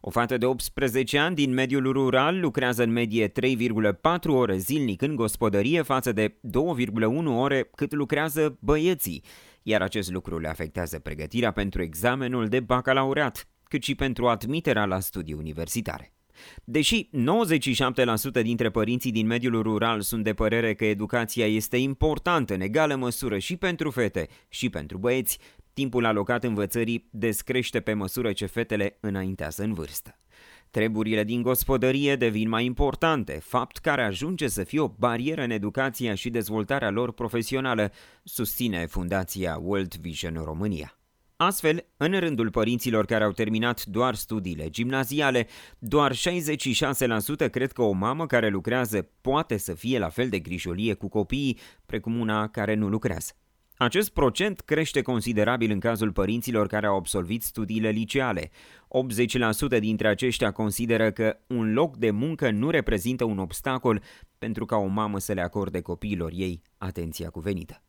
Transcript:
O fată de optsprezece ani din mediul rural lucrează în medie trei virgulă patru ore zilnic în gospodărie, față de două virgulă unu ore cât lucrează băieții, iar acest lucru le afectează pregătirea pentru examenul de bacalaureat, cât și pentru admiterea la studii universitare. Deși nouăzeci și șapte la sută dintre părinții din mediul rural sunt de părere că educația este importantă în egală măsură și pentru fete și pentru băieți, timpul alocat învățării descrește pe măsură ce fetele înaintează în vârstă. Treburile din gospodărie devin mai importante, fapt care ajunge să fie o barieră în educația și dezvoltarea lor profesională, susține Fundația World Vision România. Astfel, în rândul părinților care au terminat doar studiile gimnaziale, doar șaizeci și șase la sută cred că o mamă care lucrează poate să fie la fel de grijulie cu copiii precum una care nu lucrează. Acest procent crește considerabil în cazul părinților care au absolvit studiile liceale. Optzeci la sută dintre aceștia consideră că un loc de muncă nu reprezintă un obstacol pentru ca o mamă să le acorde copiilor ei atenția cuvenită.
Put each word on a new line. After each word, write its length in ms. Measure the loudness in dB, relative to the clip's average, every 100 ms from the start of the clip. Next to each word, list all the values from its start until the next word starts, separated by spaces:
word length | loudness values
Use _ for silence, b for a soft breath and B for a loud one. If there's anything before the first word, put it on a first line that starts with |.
O 60 | -2
fată 280 | -2 0 2
de 80 | 2
optsprezece 720 | 0 -4 -2 0 0 0 0
ani 180 | 0 2
din 180 | 2
mediul 380 | 2 2 2 2
rural 480 | 2 4 4 4 2
lucrează 440 | 0 0 0 2
în 80 | 2
medie 360 | 2 2 2 2
trei 280 | 2 0 2
virgulă 360 | 2 4 2
patru 420 | 2 0 2 2
ore 240 | 4 4 0
zilnic 440 | 0 0 0 0
în 140 | -2 0
gospodărie, 680 | -2 2 2 4 2 2
față 300 | 2 0 2
de 240 | 2 0 -2
două 340 | -2 0 0
virgulă 320 | 0 -2 2 2
unu 360 | 2 0 0
ore 280 | 2 2 -2 -4
cât 180 | -4
lucrează 640 | -2 0 0 0 0 0 0
băieții, 640 | 0 2 2 0 -4 -6 B B B B
iar 180 | 0 2
acest 300 | 2 -2 -2
lucru 280 | -4 -4 -4
le 80 | -4
afectează 520 | -4 -6 -4 -6 -6
pregătirea 520 | -8 -8 -6 0 0
pentru 300 | 0 -2 -2
examenul 680 | -4 0 0 0 -2 -2 0
de 120 | 0
bacalaureat, 880 | 2 0 4 2 4 2 0 -2 -16 _
cât 200 | _ -4
și 120 | -4 -2
pentru 320 | -2 2 2
admiterea 580 | 2 0 -2 2 2 2
la 140 | 0
studii 340 | -2 -8 -8
universitare. 800 | -8 -8 -6 -4 -4 -4 -10 -14 _ _ B B B
Deși 440 | -2 2 2 2 0
nouăzeci 520 | 0 2 4 4 2
și 100 | 2
șapte 300 | 2 2 2
la 120 | 2 2
sută 260 | 0 0
dintre 280 | 0 2 0
părinții 420 | 2 0 0 0
din 160 | 0 2
mediul 340 | 2 2 0
rural 400 | 2 2 2 0
sunt 220 | -2 0
de 100 | 0
părere 400 | 2 2 2 2
că 120 | 2 0
educația 600 | 0 0 -2 -2 0 2
este 320 | 2 2 0
importantă 760 | 0 2 0 2 2 2 2
în 80 | 0
egală 340 | 0 2 2 2
măsură 420 | -2 -2 -2 -2
și 200 | -2 -2
pentru 320 | -2 0 -2
fete 380 | 0 0 0 -6 b b
și 200 | -4 -4
pentru 280 | -4 -8 -4
băieți, 420 | 0 0 0 -6 B B _
timpul 320 | -4 0 2 2
alocat 380 | 2 0 0
învățării 640 | 0 0 0 0 -2 -2 _
descrește 680 | -4 -2 -2 -2 -2 0 -2
pe 140 | -2
măsură 380 | -2 -2 -2 -2
ce 140 | -2 -4
fetele 520 | -4 -2 -2 -2 _
înaintează 640 | -6 -4 -4 -4 -8 -4
în 100 | -4
vârstă. 460 | -4 -8 -10 -14 _ _ B B B B
Treburile 520 | -2 0 0 0 0
din 180 | 0 0
gospodărie 760 | 0 0 2 2 2 2 2 2
devin 340 | 2 2 0
mai 160 | 0 0
importante, 640 | 2 0 2 2 2 -2
fapt 460 | -8 -4 -2 -2 -4
care 260 | -2 0
ajunge 440 | 0 -2 -4 -2 -2
să 160 | -2
fie 160 | -2 0
o 80 | -2
barieră 560 | 0 0 0 -2 -2
în 60 | -2
educația 680 | -2 -2 -2 -2 0 -2 -2
și 140 | -2
dezvoltarea 600 | -4 -2 -2 0 0 0
lor 220 | 0 -2
profesională, 800 | -4 -4 -2 -2 -2 0 0 0 B B B
susține 600 | -14 -6 -4 -2 -2 -2 -2
Fundația 760 | -4 -2 -2 -2 -4 -4 -4
World 340 | -2 -2 -2 -6
Vision 460 | -10 -6 -6 -6
România. 520 | -6 -4 -2 -4 -8 _ _ _ _ _
Astfel, 500 | -2 0 0 0 -4 _
în 220 | 0 2
rândul 300 | 0 0 0
părinților 560 | 2 2 0 2 0 2
care 180 | 2
au 80 | 0
terminat 540 | 0 0 2 0 -2 -4
doar 300 | 0 0 0
studiile 540 | -4 -4 -4 -6 -6
gimnaziale, 800 | -4 -2 0 0 2 4 2 0 B B B
doar 340 | 2 4 4
șaizeci 480 | 2 0 0 -2 -2
și 120 | 0
șase 340 | 2 2 2 2
la 120 | 2
sută 300 | 0 0 0
cred 220 | 0 -2
că 100 | 2
o 100 | 2
mamă 340 | 2 0 -2 2
care 240 | 2 2
lucrează 600 | 0 0 0 0 -2 -4 _
poate 360 | 0 0 0 -4
să 160 | -4
fie 260 | -6 -2 0
la 100 | 0
fel 200 | 0 -2
de 100 | -2
grijulie 540 | -4 -6 -4 -2 -2
cu 160 | -2 -2
copiii 500 | -2 0 -2 -2 -2 B B _
precum 340 | -6 -4 -2
una 280 | 0 0 -2
care 260 | -2 0
nu 160 | 0 0
lucrează. 420 | 0 -2 -4 -8 -14 _ _ _ _
Acest 280 | 2 2 0
procent 500 | 2 2 2 -2 -4
crește 420 | -2 0 2 0
considerabil 720 | 0 0 0 2 2 2 2
în 80 | 2
cazul 320 | 0 0 0
părinților 560 | 0 0 0 0 0 2
care 180 | 0 2
au 100 | 0
absolvit 480 | 0 -4 -2 -4
studiile 460 | -4 -6 -2 0 0
liceale. 600 | 0 0 0 0 -2 -6 B B B B
Optzeci 500 | -2 0 0 2 2
la 140 | 2
sută 280 | 2 2 2
dintre 280 | 2 2 2
aceștia 440 | 2 0 0 -2
consideră 600 | 0 -2 -2 0 4 2
că 260 | 2 0 0 _
un 260 | -2 2
loc 240 | 2 2 2
de 140 | 0
muncă 400 | 2 -2 0 0
nu 180 | 2 2
reprezintă 540 | 0 2 0 0 0
un 140 | 0 -2
obstacol 640 | -4 -6 -4 0 2 0 B B B _
pentru 280 | -8 -6 -2
ca 100 | 0
o 100 | 0
mamă 340 | 0 -2 -4
să 140 | -4
le 80 | -4
acorde 400 | -2 -2 -4 -4
copiilor 500 | -6 -8 -4 -4 -4 -4
ei 260 | -4 -6 _ _
atenția 520 | -8 -6 -8 -8 -10
cuvenită. 540 | -8 -4 -4 -6 -18